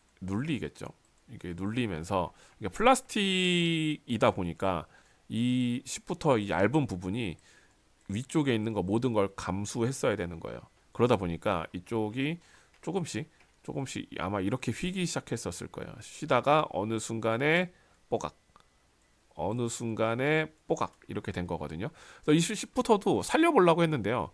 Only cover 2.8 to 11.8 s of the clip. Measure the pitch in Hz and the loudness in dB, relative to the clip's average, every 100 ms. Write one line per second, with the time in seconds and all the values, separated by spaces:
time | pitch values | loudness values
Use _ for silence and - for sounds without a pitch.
2.8 | 233 262 - 214 196 185 180 175 170 165 | 4 4 2 -2 0 2 2 4 2 0
3.8 | 156 151 - 113 120 101 87 78 95 87 | -2 -4 -4 2 4 4 -2 -2 0 0
4.8 | 73 - _ _ - 110 123 127 123 120 | -4 -14 _ _ -8 -2 0 2 0 -2
5.8 | - - - 170 156 120 101 85 104 151 | -6 -10 -8 0 2 4 2 2 2 2
6.8 | 131 90 92 110 104 76 - - _ _ | 0 -2 -4 -4 -4 -8 -14 -20 _ _
7.8 | _ _ - 98 147 160 139 113 110 104 | _ _ -6 -6 -2 0 2 2 0 0
8.8 | 90 110 127 107 98 - - 95 101 123 | 0 2 2 2 0 -2 -4 -4 -4 -2
9.8 | 117 135 135 104 87 82 - 60 - _ | -2 0 -2 0 -4 -6 -10 -12 -14 _
10.8 | _ - 120 107 90 82 107 90 - 90 | _ 2 4 4 0 -2 0 -2 -2 -10